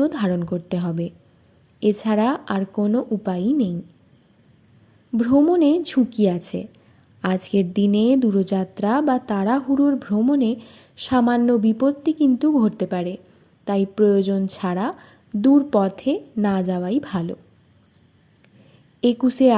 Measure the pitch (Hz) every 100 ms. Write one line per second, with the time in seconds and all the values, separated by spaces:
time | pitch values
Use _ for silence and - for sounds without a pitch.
0 | 294 302 202 180 170 180 175 180 175 165
1 | 170 - _ _ _ _ _ _ 214 202
2 | 220 214 226 294 - 196 196 - 208 226
3 | - 208 202 180 196 302 202 170 - _
4 | _ _ _ _ _ _ _ _ _ _
5 | _ 226 233 277 302 359 294 339 311 -
6 | 226 - 202 175 - - - _ _ _
7 | _ _ 185 185 - 202 180 180 202 208
8 | 226 269 240 196 190 196 190 - 202 262
9 | 311 254 - 202 196 262 262 269 285 269
10 | - 208 240 285 226 233 - - _ -
11 | - 254 240 240 240 240 220 220 269 285
12 | - 311 285 247 302 294 214 - 180 185
13 | 175 190 - _ _ _ - 202 196 196
14 | 208 196 196 196 190 - 185 180 233 -
15 | - _ _ 208 240 285 285 220 190 -
16 | 262 359 - - 208 196 180 180 180 247
17 | - 190 170 - _ _ _ _ _ _
18 | _ _ _ _ _ _ - _ _ _
19 | 247 240 254 247 262